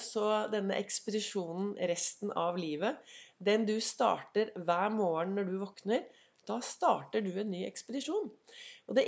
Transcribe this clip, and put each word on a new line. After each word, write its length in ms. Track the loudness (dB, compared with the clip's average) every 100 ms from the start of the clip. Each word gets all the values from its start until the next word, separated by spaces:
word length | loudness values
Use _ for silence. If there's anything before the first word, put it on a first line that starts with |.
så 220 | -2 0 2 2 2
denne 240 | 0 0 0
ekspedisjonen 960 | -2 -4 -2 -2 -2 -4 -4 -2 -4 0 0
resten 460 | 0 -4 -6 -4 0
av 240 | 0 0
livet, 400 | -2 0 -2 -2 -8 -20 -20 -4
den 240 | 2 4 4
du 80 | 0
starter 720 | -2 2 2 2 0 0 0 0
hver 340 | 0 2 2
morgen 460 | 2 2 2 0 0
når 100 | -2
du 80 | -2
våkner, 420 | -6 -6 0 0 0 -12 _ _ -6
da 80 | -6 -6
starter 580 | 2 4 4 0 -2
du 80 | -2 -2
en 140 | -4
ny 100 | -4 -6
ekspedisjon. 580 | -8 -8 -6 -4 -4 -4 -8 -20 -20 -18 -16 0
Og 100 |
det 80 | 4